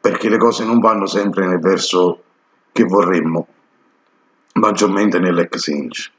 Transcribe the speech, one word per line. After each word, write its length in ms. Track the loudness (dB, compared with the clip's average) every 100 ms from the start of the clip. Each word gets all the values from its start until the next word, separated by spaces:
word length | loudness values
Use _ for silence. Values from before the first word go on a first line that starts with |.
perché 280 | 0 0 0
le 80 | 2
cose 280 | 2 0
non 160 | 0 2
vanno 260 | 2 0 -2
sempre 400 | -2 -2 -2 -2
nel 140 | 0
verso 640 | 0 0 0 0 0 0 _ _ _ _ _
che 120 | -2
vorremmo, 640 | 2 2 2 0 -2 -4 -8 _ _ _ _ _ _ _ _ _ _
maggiormente 680 | 0 0 2 0 2 0 2
nell'exchange. 920 | 0 0 -2 -4 -6 -6 -6 -12 -16